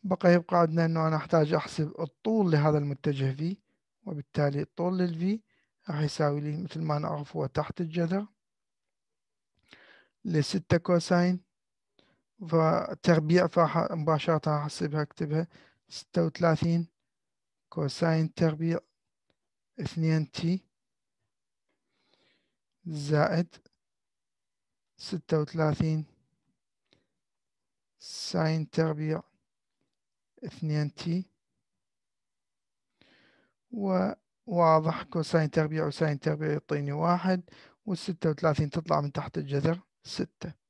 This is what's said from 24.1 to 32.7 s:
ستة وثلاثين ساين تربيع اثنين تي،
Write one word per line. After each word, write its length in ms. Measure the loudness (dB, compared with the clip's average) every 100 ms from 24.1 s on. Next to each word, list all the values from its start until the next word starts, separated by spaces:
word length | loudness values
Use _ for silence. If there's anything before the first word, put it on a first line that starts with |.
| _ _ _ _ _ _ _ _ _
ستة 420 | -10 -10 -2 -2
وثلاثين 680 | -2 0 0 0 0 -2 -6 _ _ _ _ _ _ _ _ _ _ _ _ _ _ _ _ _ _ _
ساين 680 | -18 -12 -4 0 0 -2 -2
تربيع 520 | -2 -2 -2 -4 -4 -6 _ _ _ _ _ _ _ _ _ _ _
اثنين 500 | -14 -8 -2 -2 -2
تي، 380 | -4 -4 -4 -4 _ _ _ _ _ _ _ _ _ _ _ _ _ _